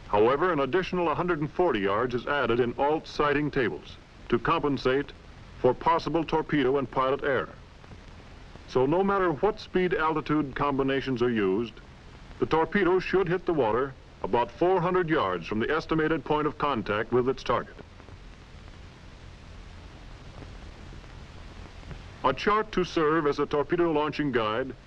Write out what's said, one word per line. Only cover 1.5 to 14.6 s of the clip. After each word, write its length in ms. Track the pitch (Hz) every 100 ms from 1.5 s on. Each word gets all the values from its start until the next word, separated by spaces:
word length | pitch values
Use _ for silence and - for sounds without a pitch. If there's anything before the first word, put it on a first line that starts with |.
forty 280 | - 175 135
yards 340 | 190 104 123
is 140 | 120 117
added 320 | 143 117 117
in 140 | 120 113
alt 300 | 139 160 -
sighting 420 | - 147 143 147
tables 460 | 139 107 73 - - - - -
to 100 | 120
compensate 760 | 160 165 147 131 127 135 143 - - - - -
for 120 | 127
possible 520 | 123 160 165 160 165 156
torpedo 520 | 156 - 147 127 139
and 120 | 131
pilot 320 | 135 131 139
error. 320 | 143 123 - - - - - - - - - - - - -
So 180 | 131 135
no 160 | 175
matter 300 | 196 196 180
what 300 | 147 202 214
speed 320 | - 185 180
altitude 600 | 170 160 151 - 151 143
combinations 680 | - 143 135 135 135 131 123
are 80 | 123
used, 440 | 113 95 98 117 - - - - - - -
the 60 | 127
torpedo 540 | 160 156 202 175 185
should 300 | - 185 180
hit 160 | 185 -
the 80 |
water 400 | 160 110 117 139 131 - -
about 280 | - 117 120
four 300 | -